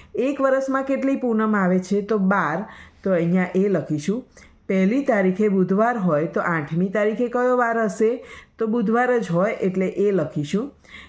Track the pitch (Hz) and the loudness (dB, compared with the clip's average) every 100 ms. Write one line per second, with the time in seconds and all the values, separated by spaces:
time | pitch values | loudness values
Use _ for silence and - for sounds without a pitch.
0 | - - 262 285 269 269 269 269 269 254 | -10 -4 -2 0 2 2 0 -2 -2 0
1 | 269 269 247 220 220 214 180 185 185 202 | 0 0 0 0 0 2 2 0 0 -2
2 | 202 214 190 196 151 170 214 - - - | 0 0 2 2 0 -4 -8 -14 -20 -8
3 | - 175 170 185 180 190 202 175 143 147 | 0 0 2 2 2 0 2 0 -2 -4
4 | 190 233 - - - - - 190 190 269 | -2 -4 -8 -20 -20 -14 -4 0 2 2
5 | 277 208 185 185 214 190 180 196 226 240 | 2 2 2 2 2 2 2 2 2 2
6 | 180 151 165 208 175 165 143 165 190 214 | 0 0 0 -2 -2 -2 -2 -2 0 0
7 | 208 226 240 247 247 247 233 226 220 185 | 0 0 -2 0 2 2 2 0 -2 0
8 | 220 254 - - - - 226 240 208 233 | 0 0 -8 -20 -20 -6 -2 0 2 2
9 | 247 240 180 170 208 - 190 190 185 180 | 2 0 0 0 0 0 -2 0 -2 0
10 | 202 190 143 151 147 190 285 - - - | 0 0 -2 -4 -4 -4 -4 -12 -20 -20